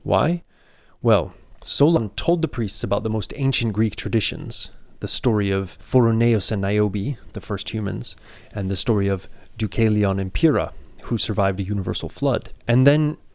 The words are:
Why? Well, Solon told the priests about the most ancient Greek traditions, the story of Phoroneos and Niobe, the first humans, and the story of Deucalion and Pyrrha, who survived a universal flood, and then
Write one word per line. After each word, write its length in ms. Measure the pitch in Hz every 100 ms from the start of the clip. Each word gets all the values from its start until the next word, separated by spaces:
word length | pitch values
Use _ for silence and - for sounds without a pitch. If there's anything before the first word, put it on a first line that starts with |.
Why? 400 | - 98 139 175 _ _ _ _ _ _
Well, 320 | 117 101 78 - - -
Solon 460 | - - 147 160 107
told 260 | - - 170
the 60 | 156
priests 360 | - 107 -
about 200 | 90 104
the 80 | 110
most 200 | 107 -
ancient 380 | - 135 - 120
Greek 220 | 98 113
traditions, 760 | - 104 113 - - 110 - - - - -
the 80 | -
story 420 | - 127 107 101
of 260 | 98 95 -
Phoroneos 680 | - 131 117 113 117 110 -
and 120 | 104
Niobe, 560 | 98 104 107 101 107 131 -
the 80 | 107
first 320 | - 101 -
humans, 420 | 110 101 101 117 - - - -
and 160 | 107 95
the 80 | 98
story 320 | - 107 98
of 180 | 95 - - - -
Deucalion 600 | 107 - 110 107 101 98
and 160 | 95
Pyrrha, 380 | - 160 110 78 - - -
who 140 | - 117
survived 420 | - 101 98 95
a 40 |
universal 440 | 95 101 95 - 82
flood, 440 | - 135 120 - - -
and 180 | 123 131
then 300 | 151 151 - -